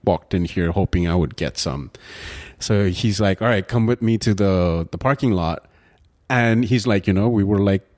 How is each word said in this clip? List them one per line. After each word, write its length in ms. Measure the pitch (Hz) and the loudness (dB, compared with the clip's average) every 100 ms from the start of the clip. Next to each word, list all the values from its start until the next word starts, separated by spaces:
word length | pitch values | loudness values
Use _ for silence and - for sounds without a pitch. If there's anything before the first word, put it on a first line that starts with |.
walked 300 | 104 87 _ | 0 -2 _
in 120 | 92 85 | -2 -2
here 260 | - 85 | -2 -2
hoping 360 | 82 87 90 87 | 0 0 0 0
I 80 | 85 | 0
would 200 | 76 - | 0 -2
get 220 | 78 - | -8 -4
some." 340 | - 69 65 - - - - - - - | -6 -6 -10 -16 -20 -18 -16 -16 -18 -14
So 300 | - 104 98 | -2 0 0
he's 320 | 90 113 98 | 0 -2 0
like, 200 | 104 95 | 0 0
"All 60 | 113 | 0
right, 200 | 107 92 | 0 0
come 180 | 120 113 | 0 0
with 160 | 123 | 0
me 160 | 113 110 | 0 0
to 140 | 113 | 0
the, 540 | 98 98 95 87 82 82 | 2 2 2 2 0 -4
the 60 | 87 | -4
parking 340 | 131 139 131 | -2 0 0
lot." 340 | 95 82 80 _ _ _ _ _ _ _ | 0 0 -4 _ _ _ _ _ _ _
And 340 | 127 117 113 117 | 0 2 2 2
he's 200 | 120 113 | 0 2
like, 220 | 101 92 | 0 2
you 60 | |
know, 140 | 95 113 | 2 2
we 160 | 113 | 2
were 140 | 98 104 | 2 2
like 240 | 101 98 _ | 2 0 _